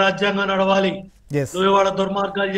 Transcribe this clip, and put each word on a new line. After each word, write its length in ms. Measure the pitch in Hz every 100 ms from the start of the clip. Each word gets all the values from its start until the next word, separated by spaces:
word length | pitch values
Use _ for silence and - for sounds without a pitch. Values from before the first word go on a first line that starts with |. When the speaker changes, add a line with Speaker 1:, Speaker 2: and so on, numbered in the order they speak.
| 196
Speaker 1:
రాజ్యాంగం 420 | 185 202 196 196
నడవాలి. 400 | 190 190 196 196 190 - - - 143
Speaker 2:
ఎస్. 120 | 135
Speaker 1:
నువ్వు 140 | 180 190
ఇవాళ 180 | 196 196 196
దుర్మార్గాలు 520 | 196 196 196 196 196